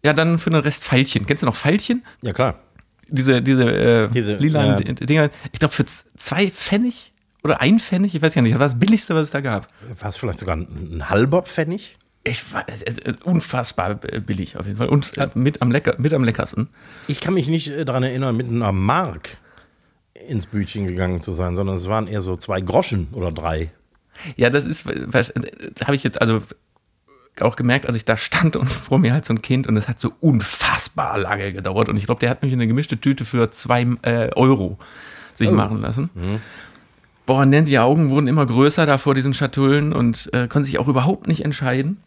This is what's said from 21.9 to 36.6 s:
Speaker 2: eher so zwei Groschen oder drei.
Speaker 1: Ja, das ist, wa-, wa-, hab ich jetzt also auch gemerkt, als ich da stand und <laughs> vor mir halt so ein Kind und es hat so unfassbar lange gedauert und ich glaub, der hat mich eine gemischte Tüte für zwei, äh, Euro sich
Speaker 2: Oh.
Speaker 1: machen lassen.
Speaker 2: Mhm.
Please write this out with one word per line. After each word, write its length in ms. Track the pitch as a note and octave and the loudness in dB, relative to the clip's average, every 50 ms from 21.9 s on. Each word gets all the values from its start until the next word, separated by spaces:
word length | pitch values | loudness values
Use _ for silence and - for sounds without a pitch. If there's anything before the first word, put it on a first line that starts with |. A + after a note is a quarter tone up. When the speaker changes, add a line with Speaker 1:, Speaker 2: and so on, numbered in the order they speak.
| G#2+ A2 G#2+ | -2 -2 -2
Speaker 2:
eher 140 | F2+ G#2+ G#2 | -2 -6 -6
so 140 | F2+ F#2+ F#2 | -4 -4 -6
zwei 240 | F2 - - F#2+ F#2+ | -6 -6 -4 -4 -4
Groschen 480 | F#2+ F2 - - F#3 - A#2+ G2 E2 D2 | -2 0 0 0 0 2 -2 -4 -4 -4
oder 200 | - A2+ F2+ F2+ | -6 -6 -6 -4
drei. 380 | D#2+ D2+ D#2 E2 D#2+ D#2+ E2 D#2+ _ _ _ _ _ _ _ _ _ - - D#3+ C3 | -6 -4 -4 -4 -4 -4 -6 -8 _ _ _ _ _ _ _ _ _ -18 -18 -14 -2
Speaker 1:
Ja, 120 | - B2 A#2+ | 0 2 2
das 160 | C3 D3 D3 | 2 0 -2
ist, 220 | - D#3+ - - | -2 -8 -8 -8
wa-, 60 | - - - B1+ | -8 -8 -8 -6
wa-, 800 | - - A#2+ A#2+ - - A#2+ - - - - - B2+ - - - | 0 0 0 0 0 -4 -8 -8 -8 -12 -16 -16 -16 -10 -6 -2
hab 80 | - C#3+ | -2 -2
ich 100 | C3 - | 0 -2
jetzt 160 | B2 - - | -4 0 2
also 220 | A#2 A2+ A2+ G#2+ G#2 - - _ _ _ _ _ _ _ _ _ _ _ _ B2+ _ _ _ - | 2 2 2 0 -2 -6 -20 _ _ _ _ _ _ _ _ _ _ _ _ _ _ _ _ 0
auch 160 | - A#2+ - | 0 0 0
gemerkt, 280 | - B2 A#2+ B2+ C3+ - | 2 0 2 2 0 0
als 100 | - A#2 | -2 -4
ich 80 | A2 - | -4 -2
da 120 | - A2+ | -2 -2
stand 380 | A2 - - - - - D#3 - | -2 -2 -2 0 2 2 2 2
und 140 | - - C3 | 0 -2 -2
<laughs> 20 | |
vor 260 | A#2+ - - - C3+ | -2 -6 -2 0 2
mir 160 | D#3 F#3 A#2 B2 | 4 4 4 2
halt 120 | D3+ - | 0 0
so 80 | - A#2 | -2 -4
ein 100 | A#2 - | -4 0
Kind 240 | - B2+ C3 C3+ | 0 0 0 2
und 100 | - A2 | 2 0
es 100 | G#2+ G#2 | 0 0
hat 120 | - A#2 - | -2 -6 -4
so 140 | - - - _ | -6 -6 -4 _
unfassbar 1000 | - D#3+ C3 G#2+ G2 - - - - - - - - - _ - - - - G#2 | 2 4 4 4 0 -2 -6 -2 -2 -2 0 -2 -2 -4 _ -4 -4 -2 -2 -4
lange 340 | F#2+ F#2 G#2 G2+ G2 G2 F2+ | -2 -2 -4 -4 -4 -6 -8
gedauert 360 | G2 F2 G2 F#2+ G#2+ A#2+ - | -6 -6 -2 0 0 0 2
und 80 | G#2 | 0
ich 80 | G#2 G2+ | -2 0
glaub, 140 | - B2 - | -2 -2 0
der 100 | - A#2 | 0 -2
hat 100 | B2 - | 0 -2
mich 120 | - C3+ C3 | -2 -2 0
eine 120 | B2 A#2 | 0 2
gemischte 320 | A2 A2+ C3+ D3+ - - A2 | 2 2 0 0 -2 -6 -2
Tüte 240 | - C#3 C3+ C3+ B2 | 0 0 0 0 -4
für 280 | - - A#2+ A#2 A2 | -4 0 0 0 0
zwei, 300 | - - - - B2 B2 A#2+ B2 B2 A#2 | 0 -6 -2 0 0 2 2 0 0 0
äh, 300 | - A#2+ A#2 A#2 A2+ - - | 0 -2 0 0 0 0 2
Euro 440 | - C3+ C3 C3+ G#2+ F#2+ F2 G2 - - - - - - - - - - - _ | 4 4 4 4 4 0 -4 -6 -10 -16 -20 -20 -20 -20 -20 -20 -20 -20 -20 _
sich 140 | - A#2 G#2+ | 0 2 4
Speaker 2:
Oh. 20 | |
Speaker 1:
machen 280 | G#2 G#2 G#2 G2 A2 G#2+ | 4 4 2 0 -4 -4
lassen. 280 | - - A2 B2+ D3+ E3+ - | -4 -4 -4 -4 -4 -6 -6
Speaker 2:
Mhm. 260 | F2+ E2+ F#2+ G#2 A2 - - - - | -8 -6 -4 -4 -6 -8 -12 -20 -20